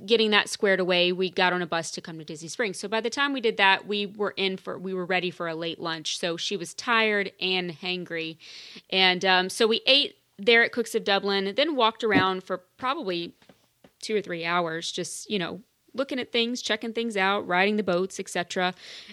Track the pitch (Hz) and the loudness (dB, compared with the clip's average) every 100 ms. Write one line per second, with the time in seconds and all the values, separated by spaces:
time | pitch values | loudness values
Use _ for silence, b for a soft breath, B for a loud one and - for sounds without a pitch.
0 | 196 226 220 208 - - 208 190 180 180 | 2 4 6 4 2 0 2 2 4 4
1 | 175 180 185 170 185 180 170 170 160 - | 2 2 -2 2 2 2 -2 -4 -4 -10
2 | 175 160 151 160 160 - 226 185 202 226 | -12 -12 -12 -12 -10 -4 -4 -4 -4 -2
3 | 233 254 285 269 226 214 196 190 - 208 | -2 0 -2 0 0 4 6 6 2 -4
4 | 202 208 208 - 190 190 - - 185 185 | -4 -2 -4 0 -2 -2 -8 -8 -6 -4
5 | 180 185 180 170 170 160 170 160 170 160 | -2 -2 -2 -4 -6 -4 -6 -6 -6 -6
6 | 151 - 175 170 - 202 170 - - 226 | -6 -4 -4 -2 -4 -4 -6 -8 0 2
7 | 220 208 185 - 185 185 180 151 180 180 | 4 2 -2 -4 -2 -2 -2 -6 -6 -6
8 | 170 165 160 160 B B B B B 185 | -6 -6 -8 -10 B B B B B 4
9 | 185 180 190 185 185 - 220 226 - 269 | 4 4 4 4 2 2 2 2 4 4
10 | 285 - _ - 202 233 233 - 226 226 | 2 -6 _ -4 4 6 4 0 -2 -2
11 | 190 196 196 196 196 202 302 277 220 220 | 0 0 2 0 0 0 0 4 2 2
12 | 226 190 190 185 - 185 _ - 254 311 | 2 4 4 0 -4 -8 _ -8 -6 -4
13 | 208 175 170 - _ - _ _ _ _ | -4 -4 -6 -12 _ -20 _ _ _ _
14 | - 214 190 170 170 175 170 160 170 - | -4 -4 -2 -6 0 0 0 -4 -6 -6
15 | 175 - - 214 165 180 - _ _ 220 | -6 -8 -4 -2 -2 -6 -14 _ _ -6
16 | 277 269 233 240 233 247 - 214 233 226 | -4 -4 -2 0 0 -2 -4 -4 -4 -4
17 | 233 202 190 202 180 180 196 214 190 175 | -2 0 2 0 0 2 4 2 2 0
18 | 190 - 190 180 175 - 180 180 B B | 0 -6 -6 -6 -4 0 -2 -2 B B
19 | B | B